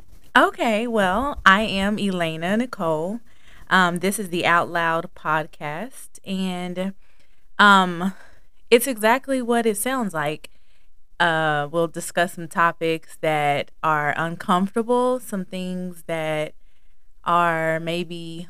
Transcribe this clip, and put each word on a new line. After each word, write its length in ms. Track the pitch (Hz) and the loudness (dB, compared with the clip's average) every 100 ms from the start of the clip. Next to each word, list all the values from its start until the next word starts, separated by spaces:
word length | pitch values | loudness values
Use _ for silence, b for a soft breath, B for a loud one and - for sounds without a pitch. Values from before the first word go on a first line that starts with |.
| - - - 254 | -16 -16 0 4
Okay, 500 | 359 - 269 214 240 | 4 2 0 0 0
well, 540 | 220 185 202 277 - 190 | 2 2 2 -2 4 6
I 160 | 190 | 6
am 360 | 220 196 202 214 | 4 0 0 0
Elena 600 | 202 185 165 160 170 220 | 0 0 -2 -2 0 0
Nicole. 640 | 247 - 165 156 175 233 b b b b b | 0 -2 0 0 -2 -6 b b b b b
Um, 300 | 185 180 175 | 4 4 2
this 200 | 185 202 | 0 -2
is 100 | 190 | -4
the 160 | 170 135 | 0 4
Out 240 | 170 139 | 4 4
Loud 400 | 170 165 165 170 - | 0 0 0 -4 -6
Podcast, 1040 | 160 156 160 - 151 156 254 - - - - | 0 0 -2 -8 -8 -6 -10 -12 -16 -14 -6
and, 680 | 190 190 180 180 180 190 - - - - - - - | -4 -2 -4 -6 -4 -4 -6 -14 -16 -16 -16 -8 6
um, 560 | 202 196 180 170 190 B B B B - - | 8 10 6 0 -4 B B B B -16 4
it's 160 | 240 269 | 4 4
exactly 560 | 220 214 262 269 262 | 2 4 4 0 -2
what 240 | 233 233 226 | 2 2 2
it 120 | 196 | 0
sounds 360 | 247 262 202 | -2 -2 -2
like. 360 | 156 147 156 - - - - - - - - | -2 -4 -4 -10 -16 -16 -16 -16 -16 -14 0
Uh, 480 | 170 160 156 147 147 | 2 4 2 0 0
we'll 160 | 170 165 | 0 0
discuss 460 | 170 - - 175 | -2 -4 0 0
some 140 | - 165 | -2 -4
topics 680 | 190 170 - 165 160 - - | 2 2 2 -2 -2 -6 -4
that 480 | 160 151 147 143 - - | 0 2 2 2 -2 -2
are 280 | 156 151 147 - | 0 2 2 0
uncomfortable, 1040 | 165 170 - 180 190 233 226 247 254 254 | -2 -4 2 2 2 -2 0 2 2 0
some 260 | - 196 180 | -4 -6 -6
things 580 | 185 185 180 180 170 - | -6 -6 -6 -6 -10 -6
that 480 | 165 156 156 156 - - - - - - - | -4 -2 -2 -4 -8 -16 -16 -16 -14 -16 -8
are 560 | - 170 170 160 160 160 | 2 4 4 2 0 0
maybe 680 | 165 170 170 170 165 165 | -2 -4 -4 -8 -10 -10